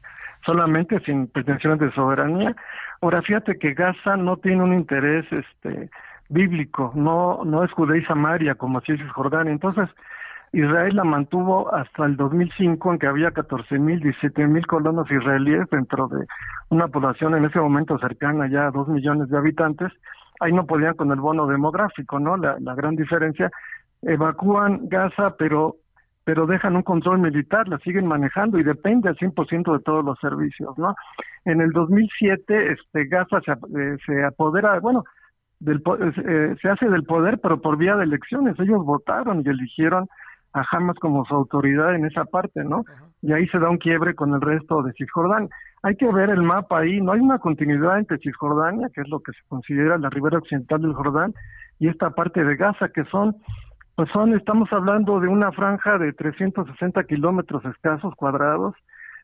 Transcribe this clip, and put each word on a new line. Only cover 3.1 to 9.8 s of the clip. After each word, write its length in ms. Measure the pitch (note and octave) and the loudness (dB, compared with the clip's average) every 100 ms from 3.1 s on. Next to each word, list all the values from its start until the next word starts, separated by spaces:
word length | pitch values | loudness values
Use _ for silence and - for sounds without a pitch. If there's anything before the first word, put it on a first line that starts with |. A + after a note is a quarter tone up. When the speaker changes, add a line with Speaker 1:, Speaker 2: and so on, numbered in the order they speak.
| E3+ | 0
Speaker 1:
fíjate 380 | F3+ G#3 G#3+ F#3 | 0 -2 -2 -2
que 160 | D3+ | -2
Gaza 420 | C#3 F3+ F3+ G3+ G3 | 0 0 0 -2 0
no 200 | F3+ F#3 | 0 0
tiene 260 | F#3+ F#3 | 2 2
un 120 | F#3 | 4
interés, 520 | F3+ D#3 C#3 C#3+ D#3+ D#3 | 2 0 0 2 0 -2
este, 580 | D3+ - _ - - - - - - - | -6 -8 _ -10 -10 -12 -16 -20 -20 -4
bíblico, 640 | D3+ F#3+ E3+ D3 - B2+ | 0 2 0 -4 -4 -4
no, 480 | C#3+ D3+ E3 F3+ - | 0 2 2 0 0
no 180 | D#3+ D#3 | 0 0
es 80 | F3+ | 0
Judea 280 | - D3+ D#3+ | 0 2 2
y 40 | - | 0
Samaria 480 | D3+ D3+ E3+ D3+ | 0 2 2 0
como 240 | C3 B2+ C3 | -2 -2 -4
así 140 | - | -2
es 200 | D3 C#3+ | -4 -6
Jordania. 400 | B2+ C3+ D#3 D#3+ | -4 -2 0 0
Entonces, 380 | D3 F#3 F#3+ | -2 -2 -2